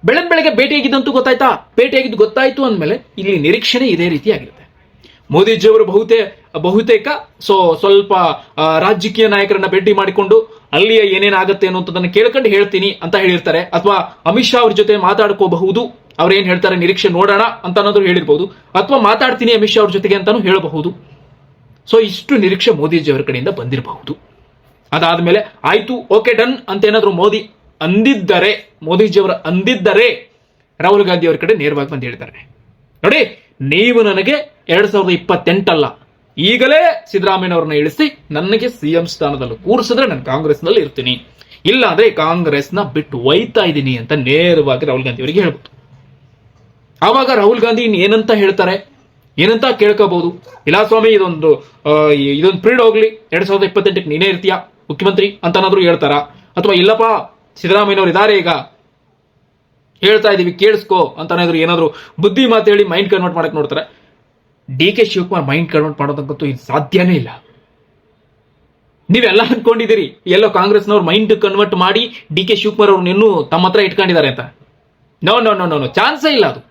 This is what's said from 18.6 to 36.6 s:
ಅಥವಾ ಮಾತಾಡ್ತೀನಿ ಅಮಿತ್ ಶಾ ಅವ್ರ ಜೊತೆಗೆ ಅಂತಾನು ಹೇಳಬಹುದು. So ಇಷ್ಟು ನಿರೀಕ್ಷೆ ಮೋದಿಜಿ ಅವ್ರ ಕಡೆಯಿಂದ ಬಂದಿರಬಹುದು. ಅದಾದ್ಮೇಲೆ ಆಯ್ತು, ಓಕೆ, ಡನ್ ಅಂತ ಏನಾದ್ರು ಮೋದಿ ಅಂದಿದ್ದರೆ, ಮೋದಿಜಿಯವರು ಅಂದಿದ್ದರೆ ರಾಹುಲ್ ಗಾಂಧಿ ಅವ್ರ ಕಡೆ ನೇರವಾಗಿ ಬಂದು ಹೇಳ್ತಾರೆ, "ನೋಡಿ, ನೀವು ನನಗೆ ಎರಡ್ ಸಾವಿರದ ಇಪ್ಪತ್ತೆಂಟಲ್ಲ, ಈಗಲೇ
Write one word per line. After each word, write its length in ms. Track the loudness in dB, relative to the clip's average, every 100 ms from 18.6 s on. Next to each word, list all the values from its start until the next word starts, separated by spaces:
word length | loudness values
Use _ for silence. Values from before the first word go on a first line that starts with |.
| _
ಅಥವಾ 240 | -4 0 2
ಮಾತಾಡ್ತೀನಿ 540 | 2 2 0 0 0
ಅಮಿತ್ 200 | 2 2
ಶಾ 80 | 2
ಅವ್ರ 100 | 2
ಜೊತೆಗೆ 240 | 0 0
ಅಂತಾನು 240 | 0 0 0
ಹೇಳಬಹುದು. 520 | 2 0 0 -6 -6 -8 -20 -20 _ _ _ _ _ _ 0
So 120 | 0
ಇಷ್ಟು 340 | 2 -6 -2 0
ನಿರೀಕ್ಷೆ 340 | 0 0 0
ಮೋದಿಜಿ 400 | 0 0 -2 0
ಅವ್ರ 100 | -2
ಕಡೆಯಿಂದ 260 | -2 -4 -4
ಬಂದಿರಬಹುದು. 800 | -6 -6 -8 -8 -14 -14 -14 _ _ _ _ _ _ _
ಅದಾದ್ಮೇಲೆ 600 | -2 0 0 2 0 0 -6
ಆಯ್ತು, 300 | 0 0 -2 -10 0
ಓಕೆ, 240 | 0 2
ಡನ್ 240 | 0 0 -2 -8
ಅಂತ 160 | -2
ಏನಾದ್ರು 280 | 0 2 0
ಮೋದಿ 380 | 0 0 0 -8 _ _ _
ಅಂದಿದ್ದರೆ, 920 | -2 0 2 0 0 0 0 -2 -10 _
ಮೋದಿಜಿಯವರು 500 | -4 -2 0 0 0
ಅಂದಿದ್ದರೆ 960 | -2 -4 -4 -2 0 0 2 2 -2 -14 _ _ _ _ _
ರಾಹುಲ್ 240 | 0 2
ಗಾಂಧಿ 220 | 2 0 0
ಅವ್ರ 120 | 0
ಕಡೆ 160 | 0
ನೇರವಾಗಿ 360 | 0 0 -2 -6
ಬಂದು 160 | -8 -10
ಹೇಳ್ತಾರೆ, 420 | -12 -16 -20 -20 _ _ _ _ _
"ನೋಡಿ, 480 | 0 0 -2 -6 _ _
ನೀವು 420 | -4 0 2 2
ನನಗೆ 560 | 2 0 -2 -2 -6 _ -2
ಎರಡ್ 180 | 0 2
ಸಾವಿರದ 240 | 0 0
ಇಪ್ಪತ್ತೆಂಟಲ್ಲ, 880 | -2 -2 -2 0 -2 0 0 -2 -6 _ _ _ -6
ಈಗಲೇ 680 | -2 0